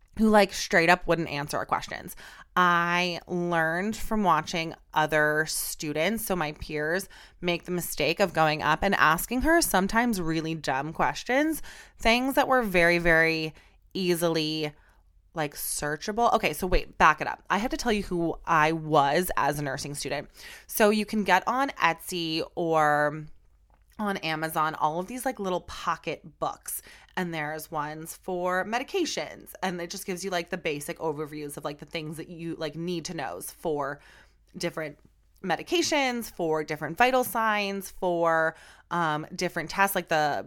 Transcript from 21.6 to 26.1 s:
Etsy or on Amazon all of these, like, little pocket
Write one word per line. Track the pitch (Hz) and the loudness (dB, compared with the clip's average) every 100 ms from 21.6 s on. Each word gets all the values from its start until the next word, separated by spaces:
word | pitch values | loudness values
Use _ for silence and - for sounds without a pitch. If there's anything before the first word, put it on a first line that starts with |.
| 277 | -2
Etsy | - 165 160 - 180 165 160 - | 0 0 0 -6 -6 -4 -4 -4
or | - 165 160 151 147 147 156 151 - _ _ _ _ _ - | -4 0 4 4 4 2 -2 -12 -18 _ _ _ _ _ -8
on | 208 190 | -6 -4
Amazon | 160 156 160 160 156 | -4 -4 -2 0 -2
all | - 151 165 | 0 -2 -2
of | 185 | -6
these, | 247 | -6
like, | 262 226 | -6 -4
little | 190 175 | -4 -4
pocket | - - 175 160 165 | -6 -6 -4 -4 -6